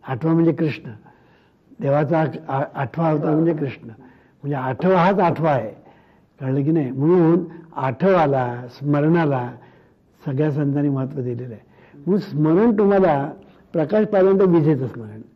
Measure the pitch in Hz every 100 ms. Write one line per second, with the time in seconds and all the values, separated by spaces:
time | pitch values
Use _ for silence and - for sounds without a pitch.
0 | - 127 160 165 165 151 160 - - 107
1 | - _ _ _ _ _ _ - 139 143
2 | 147 165 156 - - 135 147 - 135 -
3 | 165 151 160 151 165 156 143 - 117 110
4 | - - _ _ 143 143 131 131 180 185
5 | 175 202 175 135 160 139 107 95 - -
6 | _ _ _ _ 131 135 143 160 135 131
7 | 151 180 165 170 170 - - - 131 131
8 | 185 180 151 135 123 120 123 - 143 147
9 | 151 170 160 135 123 123 - _ _ _
10 | _ _ - 135 151 147 143 143 147 135
11 | 131 139 123 120 127 107 _ _ - 147
12 | 143 196 - 139 151 170 233 208 196 196
13 | 185 143 143 - - - _ 170 151 214
14 | 208 202 190 196 190 170 151 143 131 120
15 | 110 107 -